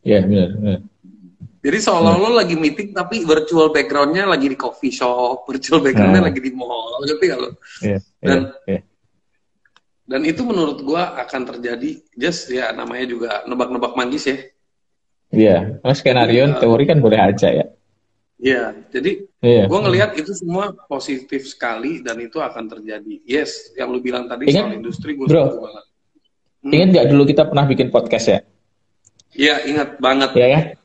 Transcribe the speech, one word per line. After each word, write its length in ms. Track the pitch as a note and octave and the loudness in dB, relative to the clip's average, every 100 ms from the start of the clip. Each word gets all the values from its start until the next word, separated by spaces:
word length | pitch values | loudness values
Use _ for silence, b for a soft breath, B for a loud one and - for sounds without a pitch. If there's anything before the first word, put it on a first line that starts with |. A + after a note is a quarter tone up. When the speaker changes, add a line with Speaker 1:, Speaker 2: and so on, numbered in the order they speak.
Speaker 1:
Iya, 220 | - G#2 | 4 2
benar, 260 | F#2+ G2+ F2 | 4 2 2
benar. 260 | G2+ G#2 F#2 - _ F#2+ - - _ - _ | -2 -4 -4 -6 _ -20 -20 -20 _ -20 _
Speaker 2:
Jadi 140 | C#3 F3+ | -4 -2
seolah-olah 500 | A3 F3+ E3 E3+ A3 | 2 4 4 4 4
Speaker 1:
Benar. 100 | A#3 | 2
Speaker 2:
lagi 100 | F3+ | 2
meeting, 340 | E3 D#3 - G3+ | 0 -2 -4 -8
tapi 320 | - F3 A3 | -6 -6 -4
virtual 480 | E3 D#3 D#3 E3 D#3 | 2 2 2 2 4
background-nya 560 | D3+ C3+ C#3+ C#3+ E3+ G3 | 2 0 0 0 0 0
lagi 180 | E3 C#3 | 0 0
di 80 | |
coffee 380 | C3 - - C3+ | -2 -8 -6 -6
shop, 560 | B2 B2+ B2 B2 B2+ - | -2 -2 0 -2 -4 -8
virtual 320 | C3+ - D#3+ | -10 0 2
background-nya 400 | C#3 G#2+ G2 F#2+ | 2 4 4 6
Speaker 1:
Nah. 80 | F2+ | 4
Speaker 2:
lagi 100 | F2+ | 0
di 140 | C3 | -6
mall, 480 | B2+ A#2+ A#2 A2+ B2 | -8 -8 -8 -8 -8
ngerti 240 | C#3+ D3+ | -6 0
nggak 160 | F#3 C3 | 0 -2
lo? 100 | B2 - B B | -8 -12 B B
Speaker 1:
Iya, 180 | G#2 G2 - _ | -4 -4 -6 _
Speaker 2:
Dan, 180 | - F2+ F2+ - - | 0 0 -2 -12 -6
Speaker 1:
iya, 0 | |
iya. 120 | F#2+ _ _ _ _ _ _ _ _ _ _ _ _ | -6 _ _ _ _ _ _ _ _ _ _ _ _
Speaker 2:
dan 160 | _ C3 | _ -4
itu 220 | D#3 E3 | -2 -2
menurut 400 | A#3+ G3+ D#3 C3+ | -2 0 -2 -4
gua 320 | C#3 D#3+ F3 - | -4 -2 -2 -6
akan 320 | B2 C3+ A#2+ | -8 -8 -8
terjadi, 560 | A#2+ A#2+ A#2 C#3 D#3 _ | -8 -8 -6 -8 -10 _
just 400 | - C#3+ E3+ - | -6 -4 -4 -6
ya 160 | B2+ A#2+ | -6 -4
namanya 380 | A2+ A#2+ A#2+ B2+ | -6 -8 -8 -8
juga 220 | A#2 A#2 G#2 - | -6 -6 -6 -6
nebak-nebak 480 | B2 B2 B2+ - - | -6 -4 -4 -4 -4
manggis 320 | B2 D3 - | -4 -4 -4
ya. 80 | C3+ - _ _ _ _ _ _ _ _ | -6 -10 _ _ _ _ _ _ _ _
Speaker 1:
Iya, 480 | - G#2+ F2 G2 - | 4 6 4 0 -6
karena 160 | B2 C#3 | -2 0
skenario 480 | - B2 A2+ A#2 C#3 | 2 2 4 4 4
Speaker 2:
Iya. 140 | D3 | 4
Speaker 1:
teori 240 | A#2 A#2 | 4 4
kan 140 | C#3 D#3 | 4 4
boleh 180 | A#2 G#2+ | 4 4
aja 300 | G2 G2 F2+ | 4 4 2
ya. 160 | D2 - _ _ _ _ _ _ _ | 2 -2 _ _ _ _ _ _ _
Speaker 2:
Iya, 280 | B2 B2+ A2+ G#2+ - | -2 0 -2 -10 -10
jadi 320 | B2+ D3 - - _ | -6 -4 -6 -10 _
Speaker 1:
Iya. 240 | A#2+ A#2+ | 4 4
Speaker 2:
gua 240 | G2 F#3 G#3 | 4 2 2
ngelihat 260 | F3+ G#3 | 2 0
itu 220 | D3+ D#3 F#3+ | -2 -8 -8
semua 400 | F3 F3 G3+ F#3 | -6 -4 -4 -8
positif 640 | _ C#3 - C3 B2+ C3+ C3+ | _ -10 -6 -10 -6 -8 -8
sekali 560 | - B2 A2 B2+ D#3 | -8 -6 -4 -6 -8
dan 160 | B2 A#2 | -8 -10
itu 180 | A#2 D#3+ | -8 -6
akan 300 | C#3 A2+ A2 | -8 -8 -14
terjadi. 560 | A2 G#2+ G#2+ G#2+ G2+ | -14 -14 -14 -14 -16
Yes, 480 | - C3+ C#3+ - - | -6 -4 -4 -8 -16
yang 160 | B2+ B2 | -10 -6
lu 100 | B2 | -6
bilang 300 | B2 B2 A#2+ | -4 -6 -8
tadi 180 | A#2+ C3+ | -4 0
Speaker 1:
Ingat, 220 | D#3 G#3 | 0 0
Speaker 2:
soal 80 | G#3 | -6
industri 400 | A#2 - D3+ C#3+ | -10 -10 -10 -6
gua 100 | C3+ | 2
Speaker 1:
bro, 180 | D#3+ C3+ | 4 2
Speaker 2:
setuju 160 | - | -2
banget. 200 | - - _ _ _ _ _ _ _ _ | -12 -18 _ _ _ _ _ _ _ _
Hmm. 100 | C#3 | 0
Speaker 1:
ingat 180 | D3+ F#3 | 4 6
nggak 140 | F3+ C#3+ | 6 6
dulu 140 | C#3+ | 6
kita 180 | C#3+ C#3+ D3+ | 6 4 2
pernah 180 | C#3+ | 2
bikin 240 | C#3 B2+ B2 | 0 2 2
podcast 380 | A#2+ A2+ A2+ - | 2 0 -2 2
ya? 120 | F#2+ - _ _ _ _ _ _ _ _ | 0 -2 _ _ _ _ _ _ _ _
Speaker 2:
Iya, 220 | - C#3+ C#3+ | 0 0 0
ingat 240 | C3 D3 C#3 - | -2 -4 -4 -2
banget. 320 | C3 C3+ C3+ | 0 2 2
Speaker 1:
Iya 160 | - B2 | 4 4
ya. 120 | C#3+ D#3 - | 4 0 -8